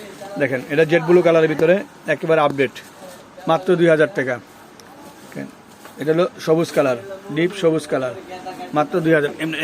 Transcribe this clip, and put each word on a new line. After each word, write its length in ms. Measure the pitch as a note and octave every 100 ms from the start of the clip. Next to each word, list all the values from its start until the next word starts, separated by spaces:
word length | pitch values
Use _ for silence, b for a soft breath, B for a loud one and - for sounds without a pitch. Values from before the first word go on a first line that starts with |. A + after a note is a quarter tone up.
| - - - -
দেখেন, 200 | C3+ C3 B2+
এটা 120 | D3 D#3+
জেড 120 | E3 E3
ব্লু 120 | F3+ E3
কালারের 240 | E3 D#3
ভিতরে 220 | D3 D#3+ G3 - - -
একেবারে 260 | D3 - D#3+ D3
আপডেট, 280 | C#3 B2+ - - - - - - - D3+
মাত্র 180 | D#3+ - E3+
দুই 80 | E3+
হাজার 180 | D#3 D3 D#3
টাকা। 160 | C3 A#2+ - - - - - - - - - - - - - - - -
এটা 100 | D3
হলো 120 | D#3+ F#3+ -
সবুজ 240 | D#3+ D#3+ D#3+ D#3+
কালার, 220 | C#3 A#2+ G#2+ - - C#3+
ডিপ 160 | F3 -
সবুজ 220 | E3+ D#3+ -
কালার, 220 | D3 B2+ A#2 - F#3 - - - D3
মাত্র 180 | D3 F#3
দুই 80 | D#3+ D#3+
হাজার, 140 | C#3+ -
এমনি, 140 | D#3+ D#3